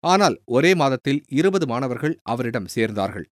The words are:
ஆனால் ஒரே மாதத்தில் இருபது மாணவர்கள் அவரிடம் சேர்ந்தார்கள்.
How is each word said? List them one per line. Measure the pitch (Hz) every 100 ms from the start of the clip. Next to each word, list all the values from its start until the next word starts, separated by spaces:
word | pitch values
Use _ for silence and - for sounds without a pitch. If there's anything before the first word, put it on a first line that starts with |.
ஆனால் | 165 190 196 107
ஒரே | - 120 170
மாதத்தில் | 185 139 131 - 143 -
இருபது | 135 180 190 156
மாணவர்கள் | 120 131 120 151 160
அவரிடம் | - 120 120 117 92
சேர்ந்தார்கள். | - 110 104 98 101 76